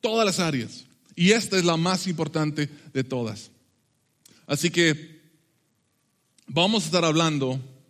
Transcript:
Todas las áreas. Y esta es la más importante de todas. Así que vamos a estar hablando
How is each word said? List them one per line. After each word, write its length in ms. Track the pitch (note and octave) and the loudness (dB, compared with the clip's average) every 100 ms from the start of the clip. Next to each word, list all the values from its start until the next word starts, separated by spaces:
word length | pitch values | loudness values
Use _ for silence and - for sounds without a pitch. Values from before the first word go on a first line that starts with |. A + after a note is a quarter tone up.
Todas 240 | A#3 A3+ | -2 0
las 140 | G#3+ E3 | 0 0
áreas. 460 | E3+ C#3 G#2+ - - _ _ - | -2 -2 -4 -12 -20 _ _ 0
Y 160 | F3 | 4
esta 260 | A3+ - F#3+ | 4 2 2
es 60 | |
la 120 | F3 E3 | 2 2
más 300 | F3 F#3 F#3 | 0 -2 -4
importante 600 | D#3+ D#3 D#3+ D3+ D3+ C#3+ - - | -4 -4 -2 -2 -2 -6 -6 -8
de 100 | C3+ | -6
todas. 480 | B2+ C3 A2+ G2+ - _ _ _ _ _ _ _ _ _ - | -4 -4 -6 -8 -16 _ _ _ _ _ _ _ _ _ -6
Así 240 | C#3+ E3+ | -2 0
que 500 | E3 E3+ D#3 - - _ _ _ _ _ _ _ _ _ _ _ _ _ | 2 2 2 -6 -20 _ _ _ _ _ _ _ _ _ _ _ _ _
vamos 380 | C#3+ F#3 A3 | 0 2 0
a 20 | D#3 | 0
estar 180 | F3 | 0
hablando 540 | E3 D#3 E3 D3 C3+ C3 - - _ | 2 2 2 0 -2 -4 -8 -20 _